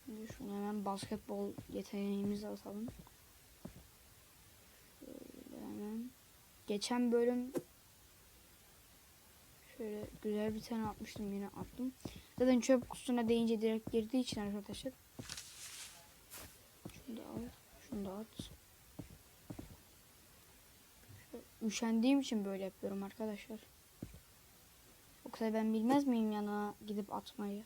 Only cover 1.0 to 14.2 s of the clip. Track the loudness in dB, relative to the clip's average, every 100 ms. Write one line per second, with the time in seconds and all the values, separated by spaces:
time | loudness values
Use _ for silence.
1 | -2 -6 -4 -2 -2 -6 -6 -6 -4 -2
2 | 0 2 0 0 -4 -8 -8 -6 -6 -8
3 | -18 -20 -20 -20 -20 -14 -14 -14 -20 -20
4 | -20 -20 -20 -20 -20 -20 -20 -20 -20 -18
5 | -14 -14 -14 -16 -14 -10 -8 -4 -4 -4
6 | -6 -10 -20 -20 -20 -16 -2 -2 2 4
7 | 6 6 6 4 0 -4 -6 -20 -20 -20
8 | -20 -20 -20 -20 -20 -20 -20 -20 -20 -20
9 | -20 -20 -20 -20 -20 -20 -20 -8 -6 -6
10 | -8 -4 0 2 0 -2 -2 -2 -2 -4
11 | -10 -6 -4 -2 -4 -6 -10 -4 -4 -4
12 | -10 -10 -14 4 6 8 8 6 4 -8
13 | 0 2 4 6 6 4 4 2 2 0
14 | 2 2